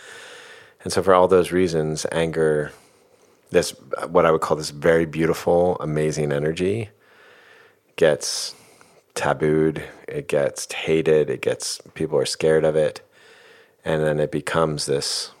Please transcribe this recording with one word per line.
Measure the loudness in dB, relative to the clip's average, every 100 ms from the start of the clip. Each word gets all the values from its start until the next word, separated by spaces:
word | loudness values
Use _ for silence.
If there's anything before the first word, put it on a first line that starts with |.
| -20 -20 -20 -20 -20 -20 -20 _
And | -6
so | -2
for | 4
all | 6 6
those | 6 4
reasons, | 2 2 0 -2 -4 -4
anger, | -2 -2 0 2 0 -2 -10 _ _ _ _ _ _ _
this, | 0 0 -6 -10 -8 0
what | 2 4
I |
would | 2
call | 0 -2
this | -4
very | -2 2 4 2
beautiful, | 0 0 0 2 2 2 0
amazing | -4 -2 -2 -2 -2
energy, | -2 -2 -2 -2 -2 -6 _ _ _ -20 -20 -20 -20 -20 _ _ 2
gets | 2 2 -2 -6 -8 -12 -20 _ -20 _ _
tabooed, | -6 -2 0 0 2 0 -2 -10 -16 -12
it | -10 -4
gets | -2 -2 -4 -10
hated, | -8 -2 0 4 2 2
it | -2
gets, | -4 -4 -8 -10 -14
people | -8 -2 -2
are | -2
scared | -2 2 2 2
of | 2
it. | 0 -4 -16 _ -20 -20 -20 -20 _ _ -4
And | 0
then | 0 0
it | -2
becomes | -4 -4 0 0 -2 -2
this | -2 -2 -6 -8 -14